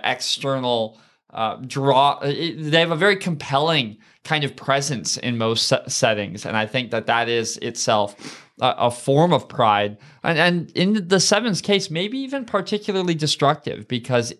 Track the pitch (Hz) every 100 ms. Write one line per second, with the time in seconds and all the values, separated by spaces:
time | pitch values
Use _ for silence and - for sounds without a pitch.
0 | - 127 - - 139 135 127 120 110 -
1 | _ _ _ - 110 - 127 139 135 131
2 | 143 - 139 123 165 151 151 165 165 160
3 | 196 196 190 147 - 139 160 156 113 104
4 | _ _ - 156 139 - - 139 139 123
5 | - - 123 117 113 117 - 127 - -
6 | 120 107 101 98 - 110 107 131 120 113
7 | 110 117 117 117 110 - 120 113 - 107
8 | 104 - - - - - 127 - 120 120
9 | - 139 175 143 - - 113 104 104 104
10 | - _ - 160 175 175 - - 185 214
11 | 170 190 - 208 233 170 - 202 - 160
12 | 208 262 269 277 233 202 190 214 208 190
13 | 180 160 151 - 143 151 - - 110 123
14 | 120 123 117